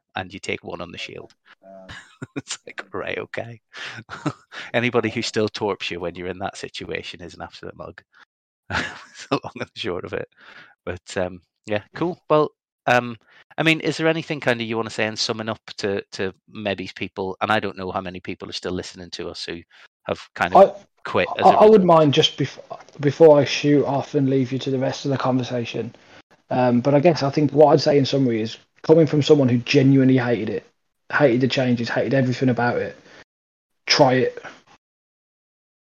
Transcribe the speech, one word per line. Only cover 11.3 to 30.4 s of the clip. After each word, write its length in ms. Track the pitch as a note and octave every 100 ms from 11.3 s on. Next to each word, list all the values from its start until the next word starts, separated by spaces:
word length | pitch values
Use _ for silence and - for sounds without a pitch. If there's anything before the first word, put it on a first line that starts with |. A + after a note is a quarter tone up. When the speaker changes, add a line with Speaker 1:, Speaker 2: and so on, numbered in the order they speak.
| F2+ _ _ -
Speaker 1:
yeah, 160 | G#2 -
cool. 260 | - E3 F3 -
Well, 220 | D3+ D3+ _ _ _ -
um, 300 | B2 A#2+ A2 _ _ _ -
I 40 |
mean, 180 | D#3 D#3+
is 160 | - D3
there 120 | D#3+
anything 320 | D#3+ - D3+
kinda 240 | C3+ A#2
you 120 | A2+ A2+
wanna 140 | A2+
say 160 | - G#2+
in 100 | G#2+
summing 320 | - A2+ A2+
up 120 | G#2+ - -
to, 240 | G#2+ G2 -
to 220 | - G2 F2+ _
maybe 420 | A2+ G#2 F#2+ F#2
people? 420 | - G2 - F#2+ F#2
And 100 | G#2
I 100 | G#2+
don't 160 | G2+ F#2
know 140 | F#2
how 100 | G2
many 200 | F#2 F#2
people 280 | - F#2 F#2
are 40 | -
still 120 | F#2+
listening 380 | F2+ E2+ F#2 F2
to 180 | - E2+
us 160 | E2
who 160 | - E2+ E2 _ - _
have 160 | - F#2+ -
kind 200 | - F2+
of 220 | F2+ - -
Speaker 2:
I, 80 | - _
Speaker 1:
quit 240 | - G#2+ F2+ -
as 80 | F#3+
Speaker 2:
I, 40 |
Speaker 1:
a 60 | -
Speaker 2:
I 80 |
wouldn't 180 | G#3+ A3 F#3
Speaker 1:
result. 100 | E3
Speaker 2:
mind 140 | D3+
just 220 | C#3 D3+ -
bef-, 600 | C#3+ - - - - -
before 380 | C#3+ - E3 D3
I 40 |
shoot 400 | C#3 - D3 D3
off 300 | B2 C#3 B2+
and 140 | D3 C3+
leave 220 | C3+ B2
you 60 | C3
to 100 | C#3
the 80 | C3
rest 260 | C3+ B2+
of 60 | C#3+
the 80 | C3
conversation. 760 | C3 B2+ A#2+ B2 A#2 - A#2+ - _ - _ _ -
Um, 300 | B2+ B2+ A#2+
but 140 | C3
I 60 | C#3+
guess 220 | C#3 E3
I 80 | C#3
think 220 | D3 D3+
what 200 | C#3+ D3+
I'd 80 | D3+
say 180 | - C#3+
in 60 | C3
summary 340 | C#3 C3 A2+
is, 160 | A2 - _ _
coming 240 | - E3 D#3
from 160 | D3+
someone 260 | C#3+ D3+ C3
who 100 | B2
genuinely 580 | A#2 C#3+ C3+ C3+ C3 C3
hated 300 | A#2+ A2+